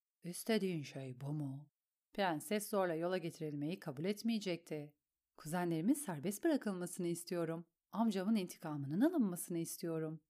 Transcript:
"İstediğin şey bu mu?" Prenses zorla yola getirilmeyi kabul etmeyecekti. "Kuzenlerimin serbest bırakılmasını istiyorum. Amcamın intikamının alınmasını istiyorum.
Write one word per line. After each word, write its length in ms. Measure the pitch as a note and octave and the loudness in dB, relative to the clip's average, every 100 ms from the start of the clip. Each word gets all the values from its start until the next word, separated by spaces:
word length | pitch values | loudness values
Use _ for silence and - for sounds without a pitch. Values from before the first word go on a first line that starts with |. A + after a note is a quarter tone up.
| _ _ | _ _
"İstediğin 580 | E3+ F3 - A3 F#3+ E3+ | -10 -8 2 2 4 0
şey 380 | C3+ - C3+ B2 | -4 -8 -8 -6
bu 120 | C3+ | -4
mu?" 360 | D3+ C#3+ C3+ D3 _ _ _ _ | -2 -2 -6 -12 _ _ _ _
Prenses 580 | - F#3+ D#3 - G#3+ G#3 | 0 0 0 0 -2 2
zorla 240 | G#3 F#3 | 2 2
yola 240 | D#3+ E3+ F#3 | 2 2 0
getirilmeyi 640 | E3 E3 D#3 D3 D3 F#3+ | -2 -4 -4 -2 -2 -2
kabul 240 | - C3 | -6 -2
etmeyecekti. 880 | E3+ G#3 A3+ A3+ G3+ E3+ - D#3 D3 _ _ _ _ - | -2 0 0 0 0 -4 -4 -6 -6 _ _ _ _ -14
"Kuzenlerimin 580 | D3+ F3+ F3 D#3+ F3+ | -4 0 2 2 4
serbest 500 | D4 - D#3 D3+ G#3 | 2 0 -4 -2 0
bırakılmasını 600 | E4+ C#4+ G#3+ F3+ F3 - E3+ | 2 2 2 -2 -4 -2 -2
istiyorum. 580 | E3+ - F3 E3 E3 E3+ _ _ | -2 -2 -2 0 -2 -8 _ _
Amcamın 440 | F#3+ A3+ F#3+ F#3+ A3+ | 0 2 2 2 2
intikamının 640 | F3+ - E3 D3 C#3 D#3+ | 2 -6 -6 -4 -2 4
alınmasını 580 | C#4+ F4+ G#3 F3 - E3+ | 4 6 2 2 -2 -2
istiyorum. 600 | E3 - E3+ D#3+ D#3 D#3+ _ | -2 -4 -2 -2 -2 -6 _